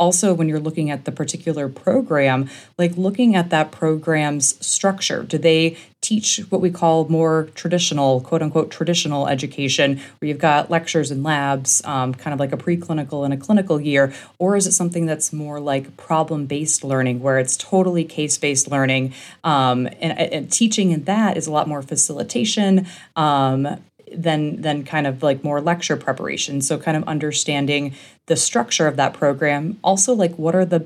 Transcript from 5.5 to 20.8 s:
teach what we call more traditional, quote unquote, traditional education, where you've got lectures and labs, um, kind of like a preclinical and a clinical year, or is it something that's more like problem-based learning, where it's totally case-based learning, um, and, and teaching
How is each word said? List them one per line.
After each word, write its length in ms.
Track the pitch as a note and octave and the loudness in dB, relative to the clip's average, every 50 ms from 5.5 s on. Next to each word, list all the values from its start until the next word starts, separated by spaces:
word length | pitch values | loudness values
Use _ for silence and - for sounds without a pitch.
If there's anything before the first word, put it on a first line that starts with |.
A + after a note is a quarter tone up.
| D#3+ D#3+ E3 E3 E3 - - - _ - | 4 4 4 2 -2 -4 -16 -20 _ -8
teach 380 | - - A3 G#3+ G#3+ - - G#3+ G3 - | -4 0 0 0 0 0 -2 -2 -4 -2
what 100 | - F#3 | -2 0
we 100 | F3+ F3+ | 0 0
call 380 | F3 - - E3 D#3+ D#3+ D#3+ D3 | 0 2 2 4 4 4 4 2
more 400 | E3 D#3+ E3 D#3+ D#3+ D#3+ D#3 D#3 - | 2 2 2 4 2 2 0 -2 -8
traditional, 680 | - - E3+ F3 F3 E3+ - D3+ D3 C#3 C3+ C3 B2+ | -8 -4 0 0 0 0 0 0 2 2 4 2 2
quote 220 | B2+ - - E3 D#3 | 0 0 -2 -2 0
unquote, 280 | D3+ D3 D#3+ D#3 D#3 | 0 0 0 0 -2
traditional 560 | - - D#3+ D#3 F3 E3+ - D3+ D3 C#3+ C#3+ | -2 -6 -2 0 0 0 0 -2 -2 -2 0
education, 720 | - C#3+ C3+ D3 C#3 - - C#3 C3+ C3+ - D3 C#3 C#3 C3+ - - - - | 0 -2 -2 -4 -6 -6 -4 -4 -2 2 2 2 2 2 -2 -6 -14 -14 -8
where 100 | - D3+ | -6 -4
you've 100 | D3 C#3+ | -4 0
got 320 | F3 D#3+ D3 D3 - - | 2 2 4 4 2 2
lectures 400 | F3 E3 E3 - - E3 D3 C3 | 0 -2 -2 0 0 0 0 0
and 120 | C#3+ C3+ C#3 | -2 -4 -2
labs, 580 | D#3 D#3 C#3+ C#3+ C#3 C#3 C#3 C3+ - - - - | 0 0 0 0 0 -2 -2 -2 -2 -2 -2 -2
um, 260 | - C#3+ C3+ B2+ B2+ B2+ | -2 -2 -2 -2 -2 -4
kind 220 | B2+ - D#3 D3 | -6 -6 -6 -4
of 60 | C3+ | -2
like 120 | C#3+ C#3 C#3 | -2 -2 -4
a 60 | B2+ | -4
preclinical 680 | - - F3 E3+ E3+ - E3 D#3 D3 D3 - D3 C#3 | -2 -2 -2 -2 -2 -4 -4 -4 -4 -4 -4 -4 -2
and 80 | C#3 C#3 | -2 -2
a 60 | C3+ | -2
clinical 420 | C#3 - G#3+ G#3+ F#3+ F#3+ E3 D3 | 0 2 4 4 4 4 0 0
year, 320 | D3 D3+ C#3+ C#3 C#3 C3+ C#3 - - - _ - | 0 2 4 4 4 2 0 -6 -18 -16 _ -2
or 160 | F3+ F#3 G3+ | 0 2 2
is 120 | G3+ F#3+ | 2 2
it 60 | F#3 F#3+ | 0 0
something 340 | - F3+ E3+ E3+ E3+ E3 | 0 0 0 -2 -2 -2
that's 260 | D#3+ D#3 D#3+ - - - | -2 -2 -2 -4 -6 -6
more 280 | D3+ D3+ D3 D3 D3 | -6 -8 -8 -8 -6
like 360 | D3 C#3+ C3+ C3+ C3+ - - | -4 -2 -2 -2 -2 -6 -14
problem-based 880 | - - - E3 D#3+ D#3+ D#3 D#3+ D3 C#3+ C#3 C#3+ D3 D#3 D3+ - - - | -12 -4 -2 0 0 0 0 -2 -4 -4 -4 -4 -4 -2 -2 -4 -4 -2
learning, 360 | C#3 C3+ C3 C3 B2+ B2 B2 | -2 0 0 2 0 0 0
where 180 | B2+ C#3 C3+ C3 | 0 2 2 2
it's 180 | C3 C3 - | 2 0 -2
totally 480 | - - - - F#3 F#3 F#3 F3+ E3+ D#3+ | -6 -4 0 2 2 2 2 2 0 -2
case-based 680 | E3 - - D3+ D3 - - - D3 C#3 C3 - - | -2 -4 -4 -2 -2 -2 -2 -2 -2 0 0 -2 0
learning, 440 | C#3+ C#3 C3+ C3 C3 C3 C3 C3 C3 - - - - - - | 0 0 2 2 2 2 0 -2 -6 -10 -18 -20 -14 -6 -2
um, 420 | E3 D3+ C#3 C3 B2+ B2+ B2 B2+ - - - | 2 2 4 4 2 2 2 0 -4 -6 -4
and, 180 | - E3 - - | -4 -4 -2 -2
and 340 | E3+ - - D#3 - - - | -2 -2 -2 -6 -6 -2 0
teaching 380 | - A#3 A3 G#3+ - | 2 2 2 2 2